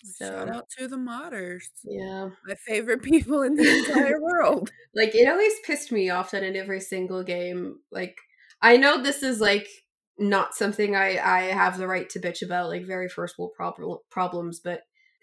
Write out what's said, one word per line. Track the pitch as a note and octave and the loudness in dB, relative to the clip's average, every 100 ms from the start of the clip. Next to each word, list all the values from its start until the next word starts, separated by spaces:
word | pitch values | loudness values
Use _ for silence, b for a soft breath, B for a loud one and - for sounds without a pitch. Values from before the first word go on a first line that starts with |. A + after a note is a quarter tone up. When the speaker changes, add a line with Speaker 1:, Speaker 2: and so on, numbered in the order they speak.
Speaker 1:
So | G3+ - G3 F#3+ F#3+ | -20 -14 -10 -8 -8
Speaker 2:
Shout | A#3 | -10
out | A3+ C4 | -12 -12
to | C4 | -10
the | C4 | -8
modders. | B3 A#3+ E4 A3+ F3+ F3+ - - | -8 -10 -10 -10 -10 -12 -16 -18
Speaker 1:
Yeah. | G#3 G3+ F#3+ F#3+ F#3+ F#3 F#3+ | -12 -10 -8 -10 -10 -12 -14
Speaker 2:
My | G3+ | -12
favorite | - A3 A#3 B3 | -6 -4 -2 -4
<laughs> | |
people | C4 D#4 - D4 | 2 2 2 0
in | C4+ D4 | 2 4
the | D4+ | 6
Speaker 1:
<laughs> | |
Speaker 2:
entire | C4+ B3+ C#4+ C#4 D4+ | 4 2 2 2 0
world. | D#4+ F4 - D4 - B B G#3 | 0 2 2 2 -2 B B 0
Speaker 1:
Like, | A3 A3 | 2 6
it | C4 | 6
always | F4 G#4+ A4 - | 6 2 0 -4
pissed | D4 - | -6 -2
me | G#3+ F#3 | -2 0
off | F3+ F#3 | 0 -2
that | G3+ | -4
in | F#3+ G3 | -4 -4
every | G3 F#3+ | -6 -8
single | F#3+ F#3+ F#3 F#3 | -6 -6 -4 -6
game, | F#3 F3 F3+ F3+ F3+ - _ | -4 -4 -4 -6 -8 -12 _
like, | F#3+ F3+ - b b b b | -10 -10 -12 b b b b
I | A#3 B3 | 8 10
know | C#4 D4+ | 8 4
this | C4+ C#4+ | 0 -2
is, | C4 A3 | -2 2
like, | G#3 G3+ - - _ _ _ - | 2 2 -2 -14 _ _ _ -2
not | G3+ G3 - - | 2 2 0 -2
something | G#3 G#3 G#3 G3 | -2 0 0 2
I, | G3 F3 | 2 2
I | F#3 F#3 F#3 | 2 2 2
have | G3 F#3 F#3 | 2 0 0
the | F#3 | -4
right | F#3+ - | -4 -6
to | F#3+ | -8
bitch | F3 E3+ | -6 -6
about, | F3 F3+ E3+ | -6 -4 -4
like, | F3 F#3 | -6 -8
very | F#3 F3+ | -8 -8
first | F3 F3 - | -8 -10 -8
world | F3 - | -12 -8
prob-, | F3 - - F3 _ | -10 -8 -10 -10 _
problems, | - F3+ F3 E3+ E3 | -6 -4 -4 -8 -8
but | F3 F3 - _ _ _ | -8 -10 -12 _ _ _